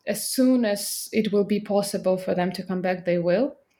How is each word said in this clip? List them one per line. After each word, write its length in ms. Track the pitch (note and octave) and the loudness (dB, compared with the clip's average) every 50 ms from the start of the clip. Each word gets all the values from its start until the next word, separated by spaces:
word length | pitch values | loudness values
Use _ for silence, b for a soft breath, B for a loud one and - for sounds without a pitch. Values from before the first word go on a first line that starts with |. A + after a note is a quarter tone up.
| - | -6
as 220 | - G#3 G#3+ - | -6 -6 -4 -6
soon 380 | - - C4+ B3+ B3+ B3+ B3 A#3 | -4 0 2 4 4 4 4 2
as 440 | G#3 G3+ G3+ - - - - - - | 2 0 -2 -4 -6 -8 -8 -8 -4
it 200 | - A3 G#3+ G3+ | -2 0 0 2
will 120 | G3+ G#3 G3 | 2 2 2
be 160 | - G#3 G#3 | 2 0 -2
possible 580 | - - G3+ G3+ G3+ G3+ - F#3+ F3+ F#3 F#3 | 0 0 0 0 0 0 -2 -2 0 0 0
for 180 | F#3 F#3 F#3+ F#3 | 0 0 -2 0
them 160 | F3 F3+ F#3+ F#3 | 0 0 -2 -2
to 100 | - F3+ | -6 -6
come 180 | - F#3 F#3 | -6 -4 -2
back, 240 | F3+ F3+ F3+ F3 F3 | -2 -2 -2 -2 -2
they 120 | F3 F3 | 0 0
will. 380 | F3 E3+ F3 F3 G#3 C4+ C#4+ - - _ _ B B | 2 2 2 2 2 2 0 -4 -8 _ _ B B